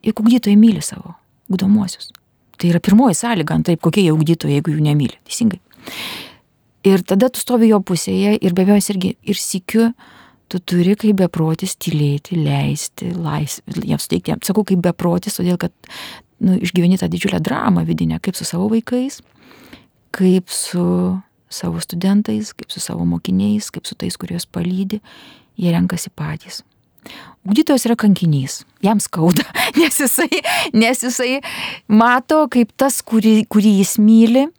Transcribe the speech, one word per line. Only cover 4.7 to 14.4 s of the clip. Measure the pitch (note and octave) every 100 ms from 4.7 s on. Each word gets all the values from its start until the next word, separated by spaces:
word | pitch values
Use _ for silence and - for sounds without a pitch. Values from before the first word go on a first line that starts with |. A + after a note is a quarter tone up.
| D3+
jų |
nemyli, | D3+ D3 C#3 - _
teisingai. | - A3 F3+ _ _ - - - - - - _ _ _ _ G3
Ir | F#3+ -
tada | G3 B3+
tu | -
stovi | - A#3+ A3+
jo | G#3+
pusėje | G3 F3 - F#3+ G3+ G#3+
ir | F#3 F3+
be | F#3+
abejonės | G#3 -
irgi, | G3 F#3 -
ir | - G3+
sykiu | - F#3+ - A3 A3+ A#3+ - - - _ _
tu | F3+
turi | - F3 F3 G#3
kaip | G#3+ G3
beprotis | F3 E3+ D#3+ D#3+ F#3+ -
tylėti, | - D#3 D3 C#3+ - E3+
leisti, | D3 C#3 C#3+ D3 - - F3 F3
lais-, | D#3+ D3+ D3 - -
jiems | - - D3 -
suteikti, | F3 -
jiems | -